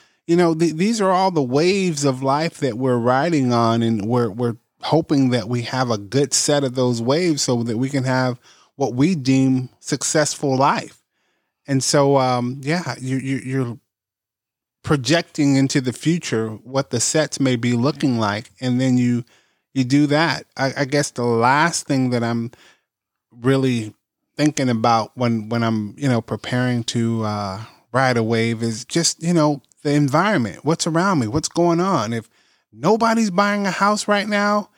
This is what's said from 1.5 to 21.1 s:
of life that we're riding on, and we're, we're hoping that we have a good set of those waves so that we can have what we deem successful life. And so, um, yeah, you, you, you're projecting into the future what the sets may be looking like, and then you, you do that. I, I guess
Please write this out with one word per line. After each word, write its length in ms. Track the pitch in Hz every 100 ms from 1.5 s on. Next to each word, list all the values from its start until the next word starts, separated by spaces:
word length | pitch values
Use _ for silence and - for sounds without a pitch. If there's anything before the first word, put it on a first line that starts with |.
| 139 175 196 185 147
of 180 | 143 127
life 360 | 135 143 165 -
that 200 | 139 110
we're 200 | 131 123
riding 540 | 117 131 170 156 123
on, 300 | 120 113 117
and 240 | 113 113 107
we're, 220 | 123 117
we're 260 | 107 120 117 _ _
hoping 480 | - 151 - 143 131
that 180 | 123 107
we 140 | 123
have 280 | 113 131 123
a 80 | 107
good 340 | 101 127 139
set 320 | - - 143
of 100 | 135
those 280 | 127 123 117
waves 400 | 117 151 180 143
so 200 | - 120
that 160 | 117 113
we 100 | 131
can 160 | 139
have 340 | 127 127 127 120 _ _ _ -
what 180 | 131
we 200 | 123 160
deem 560 | 175 131 135 135 131 131 _
successful 760 | - 139 - 160 143 - 143 131
life. 460 | 143 214 - - _ _ _ _ _ _ -
And 160 | 135
so, 360 | - 151 139 139
um, 420 | 127 123 123 135
yeah, 320 | 135 175 143 117
you, 160 | 127 131
you, 180 | 131 131
you're 400 | 131 135 120 107 _ _ _ _ _ _ _ _ _ _
projecting 760 | - 147 120 170 - - 143 135
into 240 | 135 143
the 120 | 127
future 540 | 120 156 175 - 113 110
what 420 | 107 123 135 135
the 100 | 120
sets 400 | - 156 139 -
may 160 | 135 120
be 160 | 120
looking 460 | 120 131 147 143 117
like, 320 | 107 104 - _
and 200 | 127 123
then 180 | 131 123
you, 260 | 123 120 - _ _ _ _
you 100 | 135
do 220 | 123 143 147
that. 400 | 147 165 - - -
I, 160 | 135 135
I 60 |
guess 260 | 135 143 147